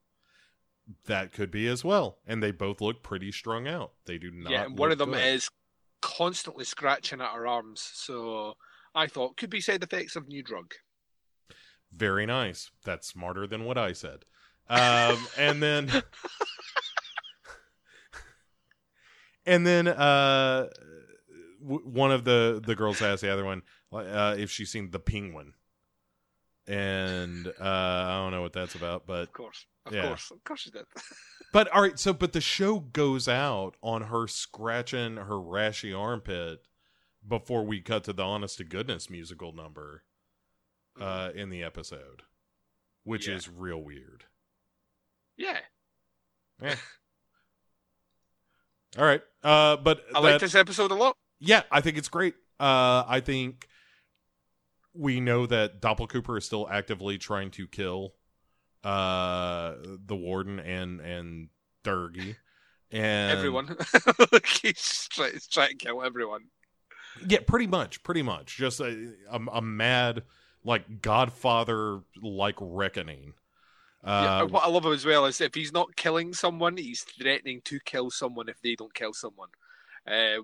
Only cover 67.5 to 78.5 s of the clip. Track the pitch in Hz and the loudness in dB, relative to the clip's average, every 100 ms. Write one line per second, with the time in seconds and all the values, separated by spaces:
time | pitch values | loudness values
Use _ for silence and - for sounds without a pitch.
67.5 | 233 220 185 107 - - 170 127 82 69 | 2 2 0 0 -6 -6 -2 -2 -4 -8
68.5 | - 131 120 123 110 117 101 98 117 117 | -4 -2 -2 -6 -6 -12 -16 -8 -6 -4
69.5 | 113 113 107 117 127 120 117 - _ _ | -4 -4 0 4 4 2 0 -8 _ _
70.5 | _ 113 113 - 107 110 110 127 123 131 | _ -2 -2 -2 -8 2 4 4 2 2
71.5 | 117 117 110 107 98 90 92 107 98 101 | 4 2 0 -2 -6 -10 -14 -10 -2 -2
72.5 | 95 95 90 98 98 80 69 69 - _ | -2 -8 -4 -2 -4 -10 -12 -18 -20 _
73.5 | _ _ _ _ _ 95 101 98 95 95 | _ _ _ _ _ -2 2 4 4 4
74.5 | 190 170 175 156 147 143 147 139 - 151 | 4 4 4 2 2 4 6 6 2 -2
75.5 | 160 151 170 175 - 170 160 170 175 175 | -2 -2 0 0 0 0 0 -2 -2 -2
76.5 | 170 170 180 131 120 - - 127 139 131 | 2 0 0 -6 -10 -12 -4 0 0 -2
77.5 | 127 - 143 - 135 127 - 131 120 113 | -10 -10 -10 -6 -4 -4 -4 -6 -6 -10